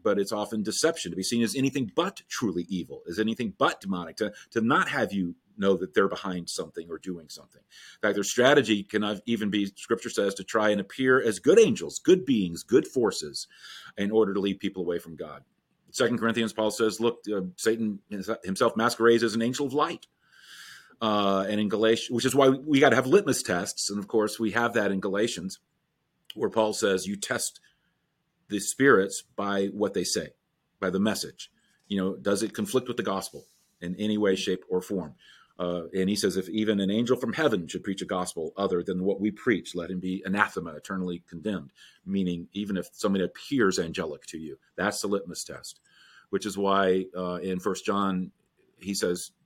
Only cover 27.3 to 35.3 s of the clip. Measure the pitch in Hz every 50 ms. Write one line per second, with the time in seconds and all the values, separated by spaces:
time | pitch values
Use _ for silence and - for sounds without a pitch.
27.3 | 123 117 - - - - _ _ _ _ _ _ _ _ _ _ _ _ _ _
28.3 | _ _ _ _ 104 101 95 - - - 131 139 127 95 95 98 - - - _
29.3 | _ - 101 101 101 98 98 101 - 104 104 98 - 95 87 - - 101 80 73
30.3 | - _ _ _ _ _ _ _ _ _ 98 92 90 95 101 110 101 - - -
31.3 | - _ - - _ _ _ _ _ _ _ _ 101 98 92 95 95 - - 98
32.3 | 101 98 113 104 - - 107 98 - 127 127 - 117 - 107 101 98 95 - -
33.3 | - 69 - _ _ _ _ _ _ _ 85 87 90 90 104 107 107 104 104 98
34.3 | 95 98 - 104 92 87 - - 92 92 90 - 107 95 80 76 - _ _ -